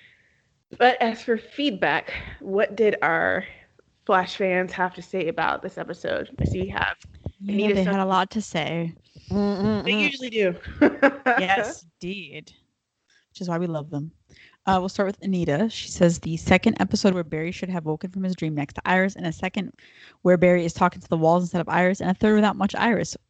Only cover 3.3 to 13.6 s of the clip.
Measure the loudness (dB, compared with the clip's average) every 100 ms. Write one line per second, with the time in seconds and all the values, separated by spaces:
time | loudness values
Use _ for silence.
3.3 | -2 -4 -14 _ _ _ _ 0 0 0
4.3 | -2 0 0 -2 -2 -4 -4 -8 -4 -4
5.3 | -2 -2 -2 -6 -10 -12 -8 -6 -4 -6
6.3 | -4 -4 -2 -4 -4 -4 -6 -12 -16 -16
7.3 | -12 -6 -2 0 2 0 0 0 0 0
8.3 | -4 -6 -6 -4 -4 -6 -8 _ -18 -6
9.3 | -2 0 0 0 0 0 0 0 -2 -6
10.3 | 0 0 0 -6 2 2 6 2 2 0
11.3 | 2 2 2 0 -6 -16 _ -10 -10 -12
12.3 | -16 -18 _ _ _ _ _ _ _ _
13.3 | -10 -4 -2